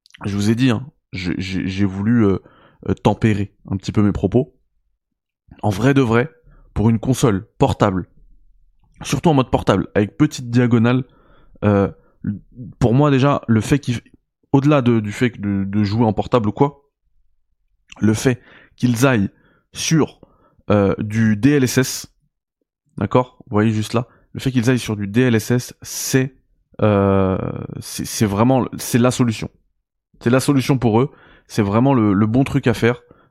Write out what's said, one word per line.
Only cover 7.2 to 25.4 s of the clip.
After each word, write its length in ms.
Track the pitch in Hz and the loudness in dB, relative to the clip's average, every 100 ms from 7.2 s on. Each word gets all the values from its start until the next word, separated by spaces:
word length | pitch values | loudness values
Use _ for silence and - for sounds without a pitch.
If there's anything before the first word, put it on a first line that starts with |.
| 120 95 107 - | 0 0 -4 -2
portable, 500 | 135 - 107 92 - _ - - _ _ _ _ _ - | -2 2 0 0 -6 _ -20 -20 _ _ _ _ _ -16
surtout 260 | - - 170 | -6 -2 0
en 60 | |
mode 160 | 139 123 | 2 0
portable, 380 | 131 - 98 - | -2 0 0 0
avec 220 | - 104 - | -2 -2 0
petite 320 | 151 - 123 | -2 -2 -2
diagonale, 560 | 120 123 117 113 127 131 _ _ _ _ - | 0 2 2 2 0 -4 _ _ _ _ -4
euh, 260 | 104 101 95 - _ _ - 101 - 117 123 - | 0 2 0 -4 _ _ -10 -10 -12 -18 -14 -2
pour 160 | 110 | 2
moi 160 | 123 147 | 4 4
déjà, 320 | 135 139 143 - | 2 2 0 0
le 140 | 110 | 0
fait 180 | 107 147 | 2 -2
qu'ils, 220 | - 113 - _ _ _ _ | -2 -8 -8 _ _ _ _
au-delà 280 | 139 139 147 | 2 4 2
de, 200 | 120 117 | 2 0
du 120 | 104 | -2
fait 180 | 104 123 | -4 -4
que 100 | - | -4
de, 240 | 101 98 | -4 -4
de 200 | 98 101 | -2 -2
jouer 200 | 104 110 | 0 0
en 80 | 113 | 0
portable 360 | 101 - 123 104 | 0 0 0 0
ou 40 | |
quoi, 380 | - 143 - _ _ _ _ _ _ _ _ _ _ _ - | 0 -2 -4 _ _ _ _ _ _ _ _ _ _ _ -4
le 140 | 104 | -2
fait 260 | 107 - - - - _ - | 0 0 -2 -8 -20 _ -4
qu'ils 300 | 127 113 135 | -2 2 2
aillent 240 | 120 95 _ _ _ _ | 2 -2 _ _ _ _
sur, 480 | - - 160 123 - - _ _ _ - | -10 -2 0 0 -6 -20 _ _ _ -2
euh, 240 | 104 98 - | 0 2 -2
du 380 | 107 107 113 104 | -4 0 0 2
D 140 | 127 | 2
L 140 | 147 | 2
S 140 | 127 - | 2 0
S, 360 | 135 - - _ _ _ _ _ _ _ _ - | -2 -4 -14 _ _ _ _ _ _ _ _ -8
d'accord ? 400 | 104 127 123 - - | -2 0 -2 -8 -4
Vous 80 | |
voyez 160 | 104 110 | 0 0
juste 220 | 107 107 | 0 -2
là, 160 | 117 123 _ _ | -4 -6 _ _
le 80 | - | -8
fait 120 | 135 | -4
qu'ils 160 | 123 113 | 0 0
aillent 100 | 127 | 0
sur 180 | - 107 | -2 -6
du 100 | 101 | -2
D 160 | 107 | 0
L 120 | 127 | 2
S 160 | 110 | 2